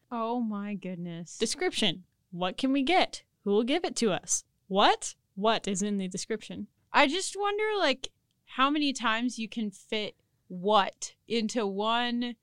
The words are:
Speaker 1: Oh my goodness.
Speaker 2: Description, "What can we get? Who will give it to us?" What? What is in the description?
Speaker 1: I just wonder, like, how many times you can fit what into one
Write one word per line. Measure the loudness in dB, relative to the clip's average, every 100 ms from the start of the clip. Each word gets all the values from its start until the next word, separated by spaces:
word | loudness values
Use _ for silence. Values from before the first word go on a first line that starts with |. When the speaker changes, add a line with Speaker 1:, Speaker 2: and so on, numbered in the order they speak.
| _
Speaker 1:
Oh | -6 -2 -2
my | -2 -4 -6 -6
goodness. | -8 -8 -8 -10 -12 -4
Speaker 2:
Description, | -4 0 -2 0 0 0 -8 _ _
"What | -4 -4 0
can | 0
we | 2
get? | 4 4 2 -2 -18 _
Who | 0
will | 2
give | 2 0
it | -2 0
to | 0
us?" | 0 -2 -4 -4 _ -2
What? | 4 4 4 -2 -14 _ -2
What | 0 0 0
is | -2
in | -2 -2
the | -4
description? | -6 -6 -8 -8 -12 -12 _ _
Speaker 1:
I | 4 4
just | 4 -4 -2
wonder, | -2 0 0 2
like, | 2 0 -6 -18 _ _ _
how | 0 2
many | 4 0
times | 0 0 0 0 -4
you | -6
can | -4 -6
fit | -6 -6 -4 -4 -8 _ _ -14
what | -4 4 4 4 -2 -14 -14 -4
into | -2 0 0 -2
one | 0 0 0 0 -2 -4 -6